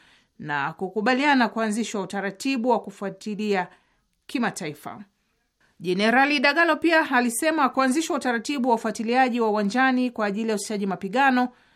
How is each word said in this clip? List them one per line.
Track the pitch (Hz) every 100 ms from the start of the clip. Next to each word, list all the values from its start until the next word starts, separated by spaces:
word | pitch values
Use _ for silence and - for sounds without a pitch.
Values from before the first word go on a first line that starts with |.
| _ _ _ -
na | 151 147 139
kukubaliana | 165 185 202 208 254 294 269 226
kuanzishwa | 226 220 208 214 214
utaratibu | 185 196 190 190 269 269 240
wa | 220
kufuatilia | 220 196 196 190 - 202 214 196 175 - _ _ _ _ -
kimataifa." | 285 226 - - - - 226 208 _ _ _ _ _ _ _
Jenerali | 165 180 214 240 277 294
Dagalo | 285 285 339 311
pia | 320 320 320
alisema | 254 247 226 320 311 262
kuanzishwa | 262 262 254 330 294
utaratibu | 254 233 214 285 247
wa | 226
ufuatiliaji | 226 214 226 247 262 240
wa | 226
uwanjani | 208 202 240 262 254 247
kwa | 247 208
ajili | 202 226
ya | 208
usitishaji | - 214 196
mapigano | 180 196 269 277 254 247 - _